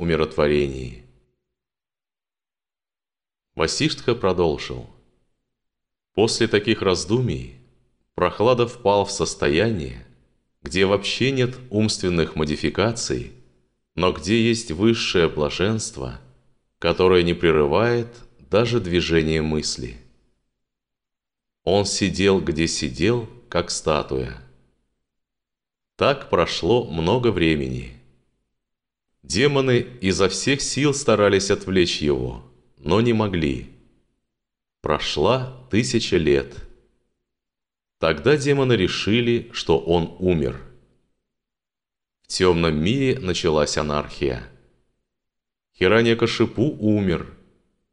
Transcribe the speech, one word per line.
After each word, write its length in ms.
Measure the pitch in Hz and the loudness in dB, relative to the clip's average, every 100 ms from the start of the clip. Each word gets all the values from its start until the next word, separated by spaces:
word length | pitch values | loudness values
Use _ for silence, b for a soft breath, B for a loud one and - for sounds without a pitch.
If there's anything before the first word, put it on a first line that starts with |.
умиротворении. 1080 | 85 78 78 - 73 73 71 65 62 - - _ _ _ _ _ _ _ _ _ _ _ _ _ _ _ _ _ _ _ _ _ _ _ _ | -2 0 0 0 2 2 0 -6 -12 -14 -20 _ _ _ _ _ _ _ _ _ _ _ _ _ _ _ _ _ _ _ _ _ _ _ _
Васиштха 640 | - 82 - 143 - - 156 | -4 -2 0 -2 -2 -4 0
продолжил. 720 | 95 90 85 69 - 62 57 - _ _ _ _ _ _ _ _ _ _ _ | 0 2 0 0 -8 -12 -14 -20 _ _ _ _ _ _ _ _ _ _ _
После 360 | - 113 - 113 | 0 0 2 0
таких 340 | 104 120 110 | 2 0 0
раздумий 800 | 95 87 80 120 120 69 64 - _ _ _ _ _ | 0 0 0 -2 0 -4 -10 -18 _ _ _ _ _
Прохлада 540 | - 87 - 110 120 113 | -4 -2 2 2 2 0
впал 380 | - 98 101 98 | 0 0 2 0
в 40 | |
состояние, 960 | - 82 - 73 76 113 101 65 60 - _ _ _ _ _ | -2 -4 -2 0 2 2 -2 -6 -12 -18 _ _ _ _ _
где 240 | - 87 | -4 2
вообще 480 | 95 101 - - 127 | 4 2 0 -2 0
нет 240 | 135 123 - - | 2 -2 -2 -4
умственных 640 | 104 110 - 92 87 76 - | 0 0 0 0 0 0 -2
модификаций, 960 | 78 76 80 80 107 - - 65 62 - _ _ _ _ _ | -2 -2 -2 0 -2 -2 -4 -6 -6 -16 _ _ _ _ _
но 180 | 80 90 | -2 -2
где 340 | 82 78 117 113 | -2 0 2 2
есть 240 | 113 - | 0 -4
высшее 600 | 78 113 113 - 95 80 | 2 2 2 0 2 2
блаженство, 920 | 73 73 - 98 110 - 69 65 57 - _ _ _ _ _ | 0 -4 -2 -2 -2 -6 -10 -10 -12 -18 _ _ _ _ _
которое 440 | 85 85 92 92 | -2 2 4 4
не 100 | 85 | 4
прерывает 760 | 85 85 78 71 85 117 120 117 - - _ | 2 2 4 2 2 2 0 -4 -12 -20 _
даже 420 | - 101 120 117 | -2 0 2 0
движение 600 | 90 87 78 82 78 80 | 0 0 2 2 2 0
мысли. 560 | 78 76 - - 62 57 - _ _ _ _ _ _ _ _ _ _ _ _ _ _ _ | -2 -2 -4 -8 -10 -14 -20 _ _ _ _ _ _ _ _ _ _ _ _ _ _ _
Он 220 | 85 101 98 | 0 2 0
сидел, 520 | - 98 85 98 95 | 0 -2 2 2 2
где 260 | 78 76 80 | 0 -2 -2
сидел, 640 | - 73 62 92 120 110 - _ | -2 -6 -2 0 0 -4 -16 _
как 220 | 117 - | -4 -4
статуя. 640 | - - 73 - 65 62 62 - _ _ _ _ _ _ _ _ _ _ _ _ _ _ - | -4 -2 -2 -2 -6 -6 -12 -20 _ _ _ _ _ _ _ _ _ _ _ _ _ _ -2
Так 320 | 113 139 - | 0 0 -2
прошло 560 | 92 82 - 82 120 | 0 0 -2 0 0
много 480 | - 80 82 123 120 | 0 -2 0 2 0
времени. 640 | 90 82 76 65 64 60 - _ _ _ _ _ _ _ _ _ _ _ _ | 2 2 0 -2 -8 -12 -18 _ _ _ _ _ _ _ _ _ _ _ _
Демоны 560 | 71 98 143 139 135 120 120 - | -6 0 2 2 2 2 0 -4
изо 260 | 95 87 95 | -2 2 2
всех 320 | - 135 139 | 0 -2 -2
сил 320 | - - 147 | -2 0 0
старались 580 | 139 - 104 104 98 98 | 0 2 4 6 4 2
отвлечь 520 | 98 - 95 87 - | -2 0 2 2 0
его, 420 | 73 67 64 60 - _ _ _ | 0 0 -4 -10 -18 _ _ _
но 240 | 71 98 | 0 2
не 140 | 120 | 2
могли. 560 | 110 107 92 76 64 58 - _ _ _ _ _ _ _ _ _ _ | 2 0 0 -2 -4 -10 -20 _ _ _ _ _ _ _ _ _ _
Прошла 840 | - 73 - 73 90 131 127 - - | -4 -4 -2 0 0 0 -4 -14 -4
тысяча 480 | 104 123 113 - 90 | -2 0 -2 0 0
лет. 360 | 76 69 65 - - - _ _ _ _ _ _ _ _ _ _ _ _ | 2 0 -2 -14 -18 -20 _ _ _ _ _ _ _ _ _ _ _ _
Тогда 380 | 80 78 117 147 | -4 0 0 2
демоны 360 | 135 139 131 | 2 2 2
решили, 760 | 113 90 - - 117 120 117 - | 2 2 -2 0 0 2 0 -4
что 260 | - - 80 | -10 0 0
он 380 | 82 87 82 - | 2 0 0 -2
умер. 420 | 92 85 65 64 - - _ _ _ _ _ _ _ _ _ _ _ _ _ _ | 0 0 -2 -6 -16 -20 _ _ _ _ _ _ _ _ _ _ _ _ _ _
В 40 | _ | _
темном 560 | - 90 85 82 76 | 0 2 4 2 0
мире 380 | 82 135 131 110 | 0 0 -2 -2
началась 580 | 92 87 85 76 73 - | -4 -2 0 2 0 -2
анархия. 640 | 76 73 69 - 69 62 57 - _ _ _ _ _ _ _ _ _ _ _ _ | -2 -4 -6 -6 -4 -4 -12 -20 _ _ _ _ _ _ _ _ _ _ _ _
Хираньякашипу 880 | 92 110 117 117 113 - 110 - 139 131 | 2 4 4 2 0 0 -2 0 -2 0
умер, 520 | 107 104 95 80 69 - _ _ _ _ _ | 0 2 0 -2 -6 -18 _ _ _ _ _